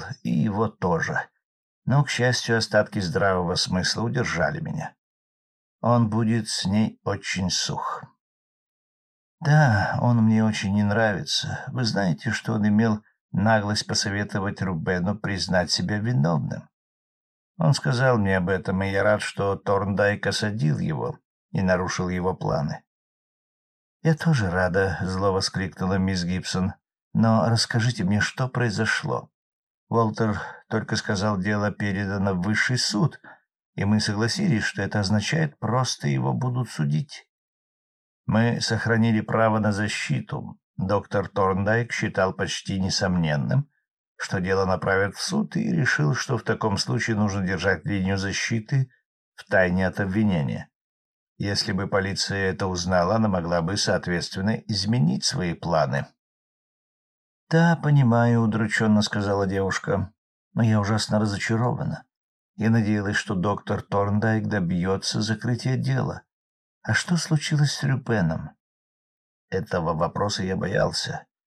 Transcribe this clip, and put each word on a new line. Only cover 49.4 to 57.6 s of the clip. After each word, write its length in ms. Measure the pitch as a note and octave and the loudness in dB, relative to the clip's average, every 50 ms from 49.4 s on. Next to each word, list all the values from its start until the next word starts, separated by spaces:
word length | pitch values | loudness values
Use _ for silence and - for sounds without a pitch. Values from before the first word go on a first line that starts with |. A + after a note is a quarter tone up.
| - | -4
тайне 420 | - - F#2+ F#2 F2+ F2+ F#2 F#2+ | 2 4 4 4 4 4 2 0
от 120 | F2+ - - | 0 0 -2
обвинения. 720 | G#2 F#2+ F#2 G#2+ A2 G#2 F#2 D#2+ C#2+ A#1+ G#1+ - - - _ _ _ _ _ _ _ _ _ _ _ _ _ | -4 0 2 2 2 2 2 2 0 -2 -4 -6 -10 -14 _ _ _ _ _ _ _ _ _ _ _ _ _
Если 340 | - G2+ G2+ G2+ - - G#2 | -6 -4 -4 -2 -2 -2 -2
бы 160 | G2 F#2 G2+ | -2 -2 -2
полиция 640 | - - G2+ F#2+ G2 F#2+ - - - G2 G2 G2 F#2+ | -2 -2 -2 0 -2 -2 -4 -4 -4 -2 -2 0 -2
это 180 | F#2 - G2+ | -2 -2 -2
узнала, 480 | F#2+ F2+ F2 E2+ F2+ F#2 F2+ F2 F2 G#2+ | -4 -2 -2 -2 2 2 2 4 4 2
она 120 | A2+ A2 G#2+ | 2 2 2
могла 320 | F#2 F2+ E2 E2+ F2 E2+ | 2 0 0 0 0 0
бы, 160 | E2 E2+ G2+ | 0 0 -2
соответственно, 800 | G2+ - - G2 E2+ - - F2+ E2+ - - - F#2+ F#2+ G#2 A2+ - - | -2 0 0 0 0 0 -2 -4 -4 -4 -6 -6 -4 -2 -2 -2 -2 -4
изменить 560 | - A2 G2 G2 G#2 A#2 B2+ C#3+ E3+ G3 - - | -4 -4 -2 0 0 2 2 2 2 0 0 -2
свои 300 | - - - F3+ F3 E3 | -4 -2 -2 -2 -4 -4
планы». 540 | - - - E2+ D#2 D2 C2+ B1+ C#2 - - _ _ _ _ _ _ _ _ _ _ _ _ _ _ _ _ _ _ _ _ _ _ _ _ _ _ _ - | -4 -2 0 2 2 2 2 0 -4 -4 -6 _ _ _ _ _ _ _ _ _ _ _ _ _ _ _ _ _ _ _ _ _ _ _ _ _ _ _ 2
«Да, 260 | - E3 | 4 6